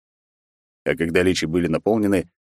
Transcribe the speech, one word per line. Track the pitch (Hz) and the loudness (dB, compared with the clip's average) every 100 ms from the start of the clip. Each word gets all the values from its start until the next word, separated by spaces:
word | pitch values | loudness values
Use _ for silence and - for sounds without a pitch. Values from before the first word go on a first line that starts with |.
| _ _ _ _ _ _ _ _ | _ _ _ _ _ _ _ _
А | 73 78 | -4 -2
когда | 85 90 | 0 2
личи | 90 87 | 2 0
были | 78 87 85 | -2 -2 0
наполнены, | 80 101 110 101 95 80 _ | -2 0 0 0 -2 -4 _